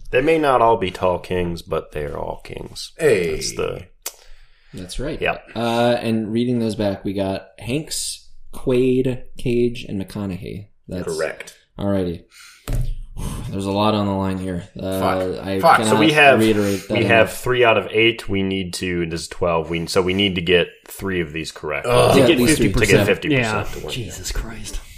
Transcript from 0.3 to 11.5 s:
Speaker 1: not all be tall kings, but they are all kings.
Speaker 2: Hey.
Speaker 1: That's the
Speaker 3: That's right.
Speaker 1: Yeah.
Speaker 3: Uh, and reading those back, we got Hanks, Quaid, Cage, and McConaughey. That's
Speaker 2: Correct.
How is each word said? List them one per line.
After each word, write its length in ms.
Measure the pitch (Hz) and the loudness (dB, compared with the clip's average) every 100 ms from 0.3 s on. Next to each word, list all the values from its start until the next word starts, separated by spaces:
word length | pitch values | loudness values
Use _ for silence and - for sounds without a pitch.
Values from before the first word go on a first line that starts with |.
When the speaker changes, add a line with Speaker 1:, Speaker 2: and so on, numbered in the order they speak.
| 160 | 4
Speaker 1:
not 220 | 147 123 | 6 6
all 160 | 117 110 | 6 4
be 140 | 92 | 0
tall 280 | - 92 87 | -2 0 0
kings, 440 | - 90 87 85 | -2 -2 -2 -4
but 300 | - 80 - | -4 -6 -6
they 120 | 78 | -8
are 120 | 73 80 | -8 -8
all 220 | 80 78 | -8 -10
kings. 500 | - - - - - - | -12 -14 -14 -14 -14 0
Speaker 2:
Hey. 340 | 156 104 85 | 2 2 0
Speaker 1:
That's 220 | 78 78 85 | -4 -6 -6
the 300 | 85 50 - _ - - - - - _ _ | -6 -6 -12 _ -16 -16 -20 -20 -20 _ _
Speaker 3:
That's 280 | - 90 - | -16 -12 -8
right. 200 | 135 139 | -6 -4
Speaker 1:
Yeah. 180 | 87 - - - | -4 -4 -8 -6
Speaker 3:
Uh, 400 | 117 117 120 120 | -2 2 2 0
and 320 | 113 113 107 | 0 -2 -2
reading 280 | 113 123 123 | -2 0 0
those 160 | 113 104 | -2 -2
back, 280 | 104 95 | -2 -2
we 100 | 104 | -4
got 340 | 98 95 95 - - | -2 -2 -4 -8 -14
Hanks, 720 | 104 139 156 - - - - - - | -6 -6 -6 -8 -8 -10 -16 -18 -14
Quaid, 720 | - - 123 127 127 127 120 - - | -6 0 2 2 2 0 -4 -8 -6
Cage, 460 | 131 120 120 120 | -2 0 0 -2
and 160 | - 101 | -8 -8
McConaughey. 680 | 92 104 101 90 55 57 104 _ - | -8 -8 -6 -8 -10 -12 -14 _ -12
That's 180 | 90 | -8
Speaker 2:
Correct. 520 | 87 80 78 - - | -6 -4 -6 -8 -16